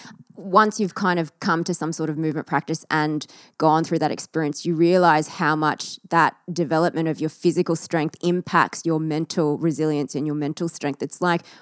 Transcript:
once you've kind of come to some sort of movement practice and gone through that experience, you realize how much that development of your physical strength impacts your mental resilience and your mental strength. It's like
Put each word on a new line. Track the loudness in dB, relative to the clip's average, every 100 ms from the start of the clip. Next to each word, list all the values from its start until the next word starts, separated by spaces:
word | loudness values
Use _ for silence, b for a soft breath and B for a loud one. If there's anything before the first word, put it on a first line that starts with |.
| B -20 -20 -16
once | 0 4 4 2
you've | -4
kind | 0 0 0
of | -2 -4
come | -2 0
to | -2
some | -4 -4
sort | -2 -4
of | -2
movement | -4 -4 -2
practice | -2 -2 -6 -2
and | -2 0 -2 -6 b b 0
gone | 4 4
through | 2 0
that | 0
experience, | -2 -6 -4 -4 -2 -2
you | 2
realize | 4 6 6 4 0
how | -2 0 2
much | 0 -2 -8 -14 0
that | 2 2 0 -6
development | -4 0 2 2 0 -2
of | -2
your | -6
physical | 0 0 2 0 -2
strength | -2 -2 -2 -2
impacts | -2 -2 2 2 2 0 -2
your | 0
mental | 0 -2 -2 0 0 0
resilience | 0 0 0 0 -2
and | -4 -4
your | -2
mental | -4 -4 -6
strength. | -4 -6 -4
It's | -8 -2
like | -2 -2 b b